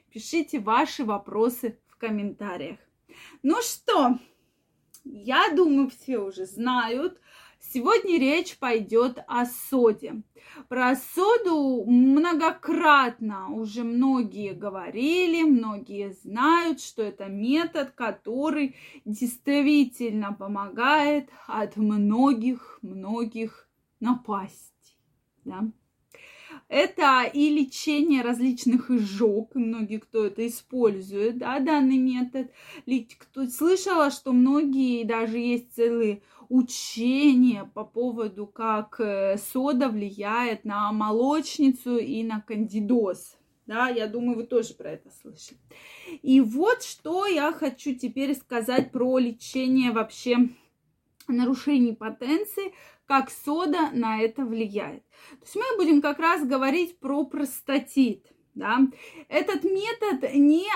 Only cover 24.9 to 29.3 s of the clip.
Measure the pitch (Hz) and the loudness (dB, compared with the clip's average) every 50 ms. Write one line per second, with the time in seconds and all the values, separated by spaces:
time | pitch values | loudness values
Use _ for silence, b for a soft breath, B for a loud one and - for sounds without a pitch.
24.9 | _ _ _ _ _ _ _ _ _ _ - 185 185 185 214 220 - _ _ _ | _ _ _ _ _ _ _ _ _ _ -16 -14 -10 -8 -8 -8 -8 _ _ _
25.9 | _ _ _ _ B B B B B B B B 320 277 B B - 269 349 - | _ _ _ _ B B B B B B B B -20 -20 B B 0 0 0 0
26.9 | - - 320 277 262 254 240 - - 285 294 302 294 311 269 262 - - - 311 | 0 2 4 4 4 4 2 0 0 2 2 2 4 2 0 0 -4 -6 -4 -2
27.9 | 294 294 294 339 285 262 233 240 247 240 247 262 247 - - 247 240 247 - - | 0 2 2 2 2 2 2 0 -2 0 0 0 0 0 0 2 2 2 2 2
28.9 | 254 233 208 196 196 202 240 214 | 0 0 0 -2 -2 0 2 2